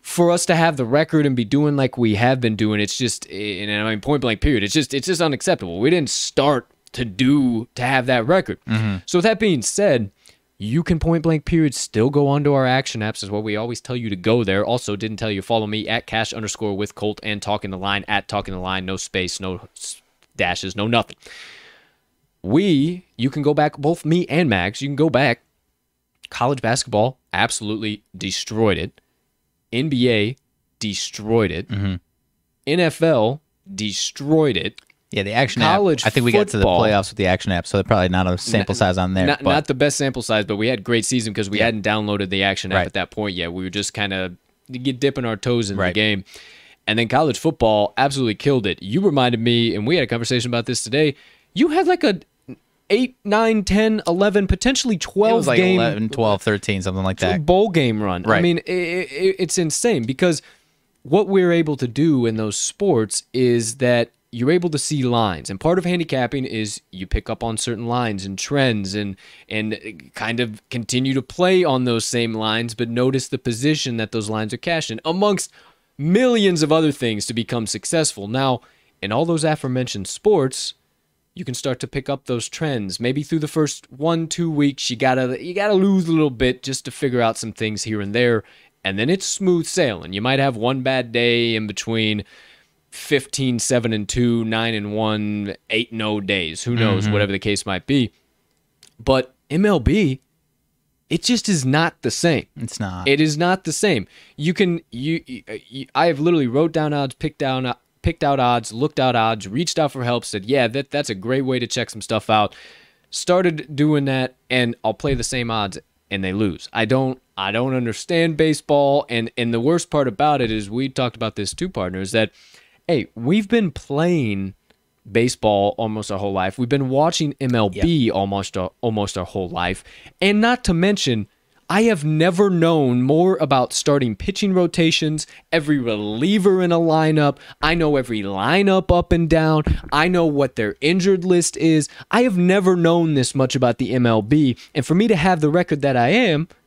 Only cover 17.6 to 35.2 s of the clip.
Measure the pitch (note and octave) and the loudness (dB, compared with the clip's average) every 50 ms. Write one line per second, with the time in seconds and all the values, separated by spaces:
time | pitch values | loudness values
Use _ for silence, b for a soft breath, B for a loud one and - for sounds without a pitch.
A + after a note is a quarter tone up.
17.6 | - G2+ F#2+ F#2 F#2+ G2 G2+ G2+ F#2 - G#2 G2+ - - - G2+ G2 - F#2+ F2+ | -4 -8 -10 -6 -4 -4 -4 -4 -2 -2 -2 -2 -2 -2 -6 -6 -4 -6 -8 -8
18.6 | F2+ F#2 F#2+ F#2+ F#2 F#2 F#2+ F#2 - - - F#2+ F#2 F2+ - - G2 F#2+ F#2 F2 | -6 -4 -4 -4 -4 -6 -8 -8 -8 -6 -4 -4 -4 -4 -6 -8 -6 -8 -8 -8
19.6 | - - _ - - - - - _ _ _ _ _ _ _ - G2 F2 F2+ - | -10 -18 _ -16 -14 -14 -14 -16 _ _ _ _ _ _ _ -2 -2 -2 -2 -4
20.6 | - F#2+ F2+ G2+ G2+ A2+ A#2+ A#2+ - - - B B B B B B B B B | -6 -8 -4 -4 -2 2 2 0 0 0 -8 B B B B B B B B B
21.6 | B B B B B B B B B B _ _ _ _ _ _ - F2+ A2 D#3+ | B B B B B B B B B B _ _ _ _ _ _ -4 0 2 2
22.6 | G3+ G3+ E3 C3+ C#3 E3 F3+ F3+ - _ _ - A2+ C3+ - D3+ C#3+ D3 D3 D3+ | 4 4 4 4 2 0 -2 -6 -12 _ _ -4 -4 -2 -2 0 0 0 2 2
23.6 | D3+ D3+ - - C#3 D3+ E3+ - - D3+ E3 F3+ F3 - C3 D#3+ F3+ C3+ G#2 F#2 | 2 0 -2 -2 -2 -2 -2 0 0 0 2 2 2 0 0 2 2 2 2 2
24.6 | F2 F#2+ - - C#3 C#3 C#3+ C3 D#3 E3 A2+ B2 C#3 C3 A#2 _ _ _ _ _ | 0 -2 -4 -6 -6 -6 0 0 0 2 4 2 2 2 0 _ _ _ _ _
25.6 | _ _ _ _ _ _ _ _ _ _ _ _ _ - - - A#2+ B2+ C#3+ B2+ | _ _ _ _ _ _ _ _ _ _ _ _ _ -16 -4 -2 0 0 0 0
26.6 | - A2+ A#2+ B2 - - A#2 G#2 A2 B2+ C3 _ _ _ - F2+ G#2+ A#2 - - | 0 -2 -2 -2 -2 -2 0 2 2 2 0 _ _ _ 0 0 0 0 0 -6
27.6 | A2 G#2 G#2+ G#2+ A2 G#2+ G#2 G2+ _ _ _ F#2 F#2+ F#2+ F#2 - - - A2 A2 | -6 -6 -6 -4 -4 -6 -8 -8 _ _ _ -10 -8 -8 -6 -8 -8 -6 0 2
28.6 | A2+ G#2+ F#2 D#2+ D#2+ D2+ _ _ _ _ _ _ _ _ _ _ _ _ _ _ | 2 2 2 0 -4 -8 _ _ _ _ _ _ _ _ _ _ _ _ _ _
29.6 | _ _ - A#2+ C#3 D#3+ C#3+ B2 B2 B2 A#2 G#2+ G#2 A2 C3 _ _ _ _ _ | _ _ -4 -4 -2 0 0 2 2 2 2 2 0 -2 -4 _ _ _ _ _
30.6 | _ _ _ _ - G#2+ G2 - - - - - G#2 G#2+ A2+ A2+ G#2+ F2+ E2 E2 | _ _ _ _ -6 -6 -6 -6 -8 -10 -10 -12 -4 0 2 2 2 0 -2 -6
31.6 | G2+ _ G#2+ G2+ G2 F#2+ F#2 F2 _ _ _ _ _ _ _ _ _ _ _ _ | -8 _ -6 -4 -4 -4 -4 -6 _ _ _ _ _ _ _ _ _ _ _ _
32.6 | _ C3+ D3 F3+ F3+ D#3+ - - E3 E3 D#3 B2 G#2+ A2+ C3+ D3+ _ _ _ _ | _ -2 0 2 2 0 0 0 2 2 4 4 2 2 0 -4 _ _ _ _
33.6 | _ F#3+ G3 F#3+ G#2+ G#2+ F#2+ - - - - - C#3 C#3+ D#3 D#3+ D#3 C#3+ A2+ F2 | _ -18 -8 -6 -6 -6 -4 -6 -8 -8 -8 -8 -2 2 2 4 4 4 2 0
34.6 | - G#2 - - _ _ _ _ _ _ - - | -2 -4 -8 -10 _ _ _ _ _ _ -4 -4